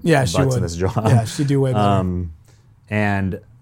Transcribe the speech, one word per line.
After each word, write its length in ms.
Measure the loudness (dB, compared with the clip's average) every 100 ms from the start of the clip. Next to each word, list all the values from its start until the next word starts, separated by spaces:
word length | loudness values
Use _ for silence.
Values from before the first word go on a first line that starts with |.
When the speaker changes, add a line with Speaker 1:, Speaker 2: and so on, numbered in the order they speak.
Speaker 1:
Yeah, 220 | 0 2 2
she 120 | 0
Speaker 2:
butts 180 | 0 0
in 60 |
Speaker 1:
would. 80 | -2
Speaker 2:
this 60 | -2
job. 180 | -2 0 2
Speaker 1:
Yeah, 160 | 2
she'd 240 | 2 -4 0
do 140 | 0
way 100 | 2
better. 100 | 2
Speaker 2:
Um, 500 | 2 2 0 -4 -6 -12 -20 -20 _ _ -6
and, 500 | -2 0 0 -4 -6 -12 -20